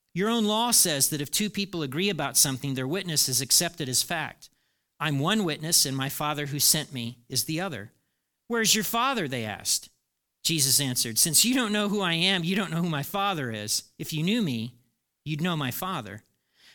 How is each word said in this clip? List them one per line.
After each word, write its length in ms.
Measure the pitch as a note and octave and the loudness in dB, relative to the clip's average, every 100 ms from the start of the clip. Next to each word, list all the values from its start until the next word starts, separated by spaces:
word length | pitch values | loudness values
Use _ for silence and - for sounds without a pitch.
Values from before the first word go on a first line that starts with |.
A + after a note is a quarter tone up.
| _ | _
Your 160 | E3 G#3 | -2 0
own 160 | A#3 G#3 | 2 2
law 260 | G#3+ A#3+ | 2 2
says 380 | A3+ F3+ C#3 - | 4 4 2 0
that 120 | D3 | 0
if 100 | C#3+ | -2
two 180 | - G#3 | -2 -2
people 320 | G#3 G3 F3 | -2 -4 -4
agree 280 | C#3+ C#3+ G3+ | -4 0 0
about 260 | D#3 C#3 - | 0 0 2
something, 380 | C#3+ B2+ C#3+ | 2 0 -4
their 140 | C3 C3 | -4 -2
witness 420 | F#3+ F3+ D3+ - | -4 -2 0 0
is 120 | B2 | 0
accepted 460 | C3+ - F3 - C3 | 2 2 2 -2 -2
as 160 | B2 | -2
fact. 460 | - E3+ C#3 - - _ _ _ _ - | 0 -2 -4 -10 -20 _ _ _ _ -4
I'm 200 | D#3 C#3 | -2 0
one 240 | D3+ A3 | 2 2
witness, 420 | F3 C#3 D#3 E3+ C#3 | 0 -2 0 2 2
and 100 | C3+ | 0
my 140 | C3+ | -2
Father 380 | - D3+ D3 C#3+ | -2 -2 -2 -4
who 120 | C#3+ | 0
sent 320 | - D#3 C#3+ | 2 2 0
me 280 | C3 A2+ A#2 - | -6 -8 -10 -6
is 160 | C3 - | -4 -2
the 140 | D#3+ | -4
other." 320 | F#3+ A2+ G#2+ _ _ _ _ _ - | -4 -8 -12 _ _ _ _ _ -4
"Where's 280 | A#3 A3 A3 | 0 4 2
your 80 | |
Father?" 440 | - A#3 C4 B3 D3 | 2 0 0 0 -2
they 180 | B2+ G#2+ | -4 -4
asked. 440 | F2+ F#2 - - _ _ _ _ _ | -4 -2 -2 -4 _ _ _ _ _
Jesus 360 | - E3 C3+ B2+ | 0 2 4 2
answered, 400 | C#3 B2 A#2+ A2 | 2 0 -2 2
"Since 260 | E3+ C#3+ A3+ | 4 4 4
you 80 | |
don't 180 | B3+ A3 | 4 2
know 180 | G#3 G3+ | 0 0
who 120 | G#3 | 0
I 120 | F3+ | 2
am, 300 | E3 F#3 F#3+ | 2 4 2
you 120 | E3 F#3+ | 2 0
don't 160 | E3+ | 0
know 100 | E3 | 0
who 80 | F3 | 0
my 140 | D3 | 0
Father 480 | C#3 G3+ G3+ E3+ B2 | -2 -2 0 0 -2
is. 320 | A2 G#2 - - - | -4 -2 -4 -4 -12
If 140 | D#3+ | -6
you 120 | D#3 | -2
knew 180 | E3+ A#3+ | 0 2
me, 320 | F3 A#2 A#2 - _ _ _ _ | 0 -2 -4 -10 _ _ _ _
you'd 180 | C#3+ D3+ | -8 -4
know 140 | F3+ D#3+ | -2 -2
my 160 | C3 | -2
Father." 520 | - F#3 E3+ G2+ G#2 _ _ _ _ - | -4 -6 -6 -8 -14 _ _ _ _ -20